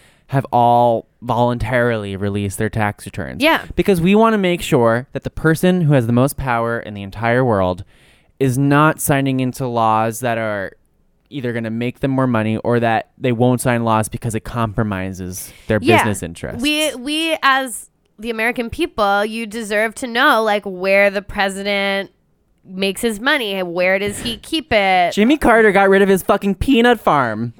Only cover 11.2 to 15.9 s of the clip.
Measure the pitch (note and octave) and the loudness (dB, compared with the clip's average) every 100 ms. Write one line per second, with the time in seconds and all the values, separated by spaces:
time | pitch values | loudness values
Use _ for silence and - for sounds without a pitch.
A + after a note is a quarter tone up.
11.2 | _ C#3 A#2+ A#2 A2+ A2+ A#2+ - C#3 C3 | _ -8 -6 -4 -6 -4 -6 -4 -2 0
12.2 | C3 A2+ G#2+ A2 - A#2+ A#2 A2 - - | 2 2 0 -2 0 0 2 0 -4 -6
13.2 | C3 A#2 B2 B2 C3 A#2+ A2+ A2 G#2+ - | -2 2 2 2 0 0 2 0 0 -6
14.2 | A#2+ A2 - A#2+ A2+ G2+ G#2+ F#2+ F#2+ F#2 | -6 -6 -6 -4 -4 -2 -2 -4 -6 -8
15.2 | F2+ F#2 - - - G#2+ A2+ | -10 -10 -14 -12 -2 0 4